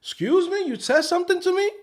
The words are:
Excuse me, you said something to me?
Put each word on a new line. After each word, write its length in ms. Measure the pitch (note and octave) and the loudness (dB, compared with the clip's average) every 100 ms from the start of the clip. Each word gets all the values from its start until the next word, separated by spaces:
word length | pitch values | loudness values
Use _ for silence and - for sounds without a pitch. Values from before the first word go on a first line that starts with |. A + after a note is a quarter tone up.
Excuse 460 | - - F#3 E4+ E4+ | -14 -6 2 2 2
me, 180 | G4 F4+ | -4 -4
you 80 | |
said 260 | A#3 - C#4+ | -6 0 2
something 400 | D#4 F4 F4 F#4 | 2 -2 0 0
to 140 | F#4 | 2
me? 160 | F#4 G4+ G#4 | 0 0 -4